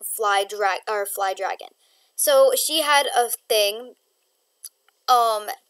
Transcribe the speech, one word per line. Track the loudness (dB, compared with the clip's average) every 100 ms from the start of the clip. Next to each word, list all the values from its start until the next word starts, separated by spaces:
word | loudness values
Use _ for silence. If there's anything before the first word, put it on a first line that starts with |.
fly | -12 -4 0 0
dra-, | -2 -2 -2 -2 -4
our | -6 -6
fly | -4 -4
dragon. | -4 -6 -8 -14 _ _ _ _
So | -2 4 6 6
she | 2 -2 -2
had | 2 2 2 0
a | -2
thing, | -6 _ 0 0 -2 -14 -20 _ _ _ _ _ _ -20 _ _ _ 2
um, | 2 2 -2 -6 -14